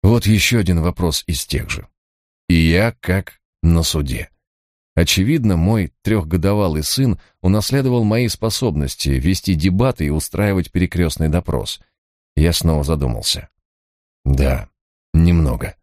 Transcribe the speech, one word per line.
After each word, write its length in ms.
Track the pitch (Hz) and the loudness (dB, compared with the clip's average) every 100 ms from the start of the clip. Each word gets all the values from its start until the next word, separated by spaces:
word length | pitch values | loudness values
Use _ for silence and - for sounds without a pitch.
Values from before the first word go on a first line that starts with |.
Вот 240 | 95 117 101 | 4 2 2
еще 340 | 104 - 117 | 2 2 0
один 200 | 90 85 | 2 0
вопрос 460 | 82 - 87 78 - | 0 -2 -4 -4 -4
из 180 | 78 - | -6 -4
тех 240 | 65 58 | -6 -6
же. 200 | - - _ _ _ _ _ _ | -10 -12 _ _ _ _ _ _
И 60 | |
я 420 | 85 80 85 113 - | 4 4 2 0 -4
как 400 | - 92 - _ _ _ | -4 -4 -4 _ _ _
на 220 | 82 85 | 2 2
суде. 460 | 80 78 71 58 - _ _ _ _ _ _ - | 2 -2 -4 -6 -10 _ _ _ _ _ _ -2
Очевидно, 640 | 87 - 101 160 113 87 | 0 2 0 2 2 2
мой 340 | 87 110 85 _ | 2 0 -2 _
трехгодовалый 800 | - 107 78 87 95 104 95 78 | -2 -2 0 0 0 0 0 -2
сын 360 | 76 - 135 98 _ _ | -4 -2 0 -2 _ _
унаследовал 640 | 92 104 107 139 135 123 107 | 0 0 0 -2 0 0 0
мои 240 | 110 120 | 0 -2
способности 800 | - 113 - 127 76 69 - 73 | -2 -4 -2 -2 -2 -4 -4 -2
вести 460 | 65 71 95 - 85 | 0 0 0 0 0
дебаты 500 | 90 92 131 - 73 | 2 2 0 0 -2
и 40 | |
устраивать 640 | 76 - 85 104 95 85 | -2 -4 -2 0 0 -2
перекрестный 560 | 90 87 85 85 - 80 | -2 -2 0 -2 0 0
допрос. 540 | 80 - 69 - - _ _ _ _ _ - | 0 -2 -6 -6 -12 _ _ _ _ _ 0
Я 160 | 80 | 2
снова 320 | 82 82 78 71 | 2 0 0 0
задумался. 640 | 78 67 57 - - - _ _ _ _ _ _ _ | -2 -2 -4 -6 -6 -8 _ _ _ _ _ _ _
Да, 460 | 67 67 69 64 - _ _ _ _ | -2 2 2 0 -6 _ _ _ _
немного. 600 | 80 85 85 76 60 - - | 2 4 4 2 -2 -6 -12